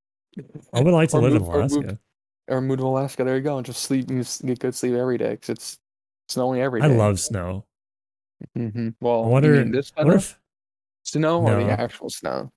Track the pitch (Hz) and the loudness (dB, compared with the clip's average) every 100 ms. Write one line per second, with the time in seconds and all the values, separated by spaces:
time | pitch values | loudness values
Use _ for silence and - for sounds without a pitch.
0 | _ _ _ - - - - 120 151 170 | _ _ _ -20 -18 -20 -6 0 4 4
1 | 160 151 123 - 90 143 147 147 - 104 | 4 4 4 2 2 0 0 0 -4 -10
2 | _ _ _ _ - 131 131 131 131 131 | _ _ _ _ -6 -4 -2 -2 0 0
3 | 139 - 131 131 143 139 127 123 - 135 | -2 -2 -2 0 -2 -4 -6 -8 -2 -2
4 | 123 131 120 - 131 123 127 123 127 123 | -2 -4 -4 -6 -4 -2 -4 -2 -2 0
5 | 127 120 110 110 - 110 - - _ _ | 0 0 -2 -4 -6 -8 -10 -16 _ _
6 | _ _ - - 127 127 131 120 147 117 | _ _ -8 -2 0 0 0 2 2 4
7 | 104 95 - 104 87 92 - _ _ _ | 4 0 -2 -6 -6 -8 -12 _ _ _
8 | _ _ _ - - - 117 110 113 - | _ _ _ -20 -12 -8 -6 -6 -6 -4
9 | 120 117 113 127 151 143 113 127 139 - | 0 0 2 4 6 6 4 -2 -4 0
10 | 147 196 - - _ _ _ _ _ _ | 4 4 2 -10 _ _ _ _ _ _
11 | - 147 156 170 113 101 101 107 117 - | -6 -2 0 2 2 2 2 0 -4 -8
12 | - - - 65 131 | -12 -10 -6 -6 -8